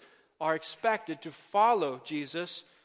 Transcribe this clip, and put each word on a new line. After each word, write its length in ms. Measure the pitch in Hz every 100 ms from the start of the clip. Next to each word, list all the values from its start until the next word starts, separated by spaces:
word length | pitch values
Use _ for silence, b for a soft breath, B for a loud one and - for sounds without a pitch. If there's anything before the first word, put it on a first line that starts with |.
| b b b _
are 160 | 160
expected 680 | 160 - - 233 214 - 151
to 80 | 165
follow 680 | - - 202 226 226 147 127
Jesus 600 | - 151 135 165 175 - - b